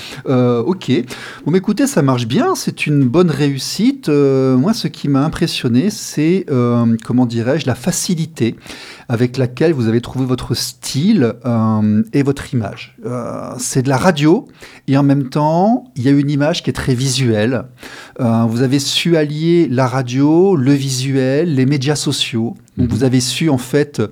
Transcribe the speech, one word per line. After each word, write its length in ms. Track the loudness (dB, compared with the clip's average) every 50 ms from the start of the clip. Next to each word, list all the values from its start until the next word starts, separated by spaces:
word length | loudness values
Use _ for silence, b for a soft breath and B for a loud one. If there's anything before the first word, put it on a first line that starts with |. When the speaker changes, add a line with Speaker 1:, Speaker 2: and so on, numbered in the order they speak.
| B B B -8 B
Speaker 1:
ouais. 60 | 0 0
Speaker 2:
Euh, 280 | 2 2 2 2 0
ok. 280 | 0 -2 -4 -4 -2 0 0 0 -2 B B B B B B B B
Bon, 80 | 0
mais 60 | 0 0
écoutez, 280 | 0 0 0 0 0
ça 160 | 0 2 2
marche 240 | 2 2 2 0 0
bien, 300 | 0 0 0 2 0 0
c'est 300 | -2 -4 -6 -6 -4 -2
une 180 | 0 2 2 2
bonne 260 | 4 4 2 2 2
réussite. 800 | 2 0 0 0 -2 -4 -6 -6 -4 0 0 0 0 0 -2 0
Euh, 480 | 2 4 4 4 2 2 2 4 2
moi, 160 | 4 2 2
ce 160 | 0 -2 -4 -6
qui 200 | -6 -4 -2 0
m'a 140 | 0 2 0
impressionné, 640 | 0 -2 -2 -4 -4 -2 -2 -2 0 2 2 2 0
c'est, 560 | -2 -6 -10 -8 -4 0 2 2 2 0 0 0
euh, 460 | 0 0 2 2 2 2 2 2 0 0 -2
comment 220 | -2 0 0 0
dirais-je, 400 | 0 -2 -2 -2 0 -2 0 -2
la 100 | -2 -4
facilité 800 | -2 -4 -4 -4 -2 -2 -4 -2 -4 -4 -6 -4 -4 -2 -2 -4 B B B B B B B B B B -4
avec 280 | -2 0 0 0 0
laquelle 380 | -2 -2 -2 0 0 0 2 2
vous 120 | 2 0
avez 140 | 0 0 0
trouvé 240 | -2 -4 -4 -4 -2
votre 300 | -2 -2 -4 -4 -4 -4
style, 800 | -4 -4 -8 -10 _ -10 -6 -4 0 2 2 4 4 2 2 0 -4 -4
euh, 580 | -2 0 2 2 2 2 2 2 2 2 2 0 0 0
et 80 | 0
votre 300 | 0 0 -2 -2 -6 -6 -4
image. 420 | -4 -4 -4 -8 -12 -16 -20 _ -12 -10
Euh, 480 | -8 -8 -6 -6 -8 -8 -10 -10 -10 -10 -8
c'est 240 | -8 -4 -2 0
de 60 | 0 2
la 80 | 0 2
radio, 500 | 2 2 2 4 4 4 4 4 2 B B B B B B B B 0
et 80 | 2
en 60 | 4 4
même 240 | 4 2 2 0 -2
temps, 560 | -2 -2 0 0 2 2 2 2 2 0 -2 -8 -6
il 80 | -2 2
y 40 | 2
a 40 |
une 180 | 2 4 2 2
image 320 | 0 0 0 0 0 -2 -4
qui 60 | -4
est 40 | -4
très 200 | -2 -2 -2 -2
visuelle. 640 | 0 -2 -2 -2 0 0 2 2 2 2 0 -2 -4 -6 -8 B B B B B B B B B -2
Euh, 240 | 0 2 2 2 2 2
vous 140 | 2 0
avez 160 | 0 2 2 0
su 380 | 0 -2 -2 -2 0 2 2
allier 500 | 2 2 0 -2 -2 0 2 4 4 2 2
la 180 | 2 0 0 0
radio, 640 | 0 -2 -2 -2 0 2 2 4 4 4 4 4 2
le 180 | 2 2 2
visuel, 840 | 2 2 0 -2 -4 -4 -2 -2 0 0 0 2 0 0 0 0 0
les 100 | 2 2
médias 300 | 2 2 0 0 -2 -2
sociaux. 580 | -2 -2 -2 -2 -2 -4 -4 -2 -2 -2 -4 -6 -10 -16 _ _ -2
Donc, 100 | 0 0
Speaker 1:
Mhm. 60 | 0
Speaker 2:
vous 100 | 2 2
avez 160 | 2 2 2
su, 300 | 0 0 -2 -2 0 0
en 80 | 0 0
fait, 420 | 0 0 0 0 0 0 -2 -4 -4 -4